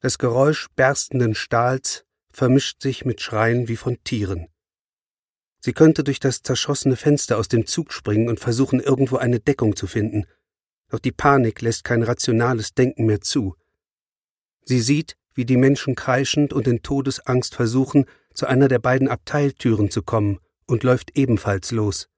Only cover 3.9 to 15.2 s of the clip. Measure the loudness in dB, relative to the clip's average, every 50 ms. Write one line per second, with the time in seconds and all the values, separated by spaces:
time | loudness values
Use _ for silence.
3.9 | -6 -6 _ -6 -4 -4 -2 -4 -4 -6 -8 -12 _ _ _ _ _ _ _ _
4.9 | _ _ _ _ _ _ _ _ _ _ _ _ _ _ -6 -6 2 4 6 4
5.9 | 6 2 0 -4 -4 -2 -2 -2 -2 -2 _ -4 -4 -4 -2 -4 -4 -2 0 0
6.9 | 0 0 2 2 2 2 0 -2 -2 -2 -2 0 0 0 0 0 -4 -6 -6 _
7.9 | -10 -10 -4 -2 0 0 0 0 -2 -4 -2 -4 0 0 0 2 0 0 2 2
8.9 | 2 2 2 0 0 -2 0 0 0 0 0 -2 0 2 2 0 0 -2 -6 -6
9.9 | -4 -2 -2 -2 -2 -4 -6 _ _ _ _ _ _ _ _ _ _ _ _ _
10.9 | -10 -4 -4 -6 -6 _ 2 2 4 4 2 0 -2 -2 -4 -4 -4 -4 -4 -2
11.9 | -2 0 0 -2 -2 -4 -2 0 0 2 2 0 -2 -2 -6 -6 _ 0 0 0
12.9 | 2 0 0 0 0 0 -2 -2 -2 -2 -2 -2 -6 _ _ _ _ _ _ _
13.9 | _ _ _ _ _ _ _ _ _ _ _ _ _ _ _ -2 0 0 2 2
14.9 | 2 0 0 -6 -12 _